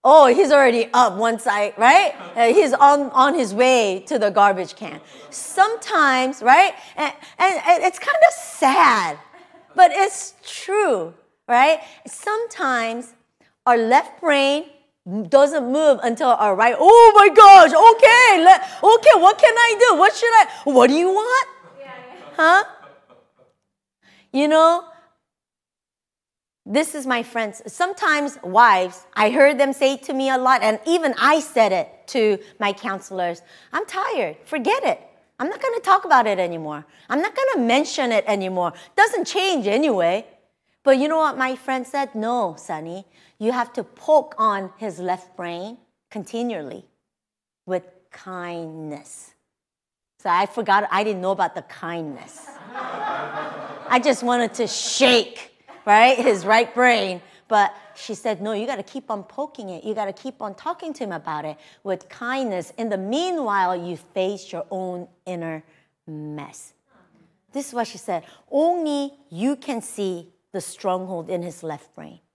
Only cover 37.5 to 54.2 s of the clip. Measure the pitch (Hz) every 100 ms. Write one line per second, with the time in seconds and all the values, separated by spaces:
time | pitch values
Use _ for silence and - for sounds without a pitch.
37.5 | 415 233 254 302 - 254 220 - 202 190
38.5 | 185 170 170 - - 427 415 - 370 381
39.5 | 320 202 220 302 202 170 196 - _ _
40.5 | _ _ _ 277 269 294 320 311 262 262
41.5 | 254 - 262 247 277 277 220 220 247 196
42.5 | 156 - 160 160 180 - _ _ _ 214
43.5 | 247 240 - 202 _ - 302 - - 220
44.5 | 196 190 _ 220 165 180 180 _ - 175
45.5 | 170 202 240 _ _ _ 214 180 226 240
46.5 | 196 143 107 _ _ _ _ _ _ _
47.5 | _ - 180 180 _ _ - 190 185 175
48.5 | 170 165 160 156 147 - - - _ _
49.5 | _ _ _ _ _ _ _ 196 175 196
50.5 | - 208 196 208 190 214 190 180 196 170
51.5 | 170 - - 170 170 156 131 - - -
52.5 | - - - - - - - - - -
53.5 | - - - - 254 269 254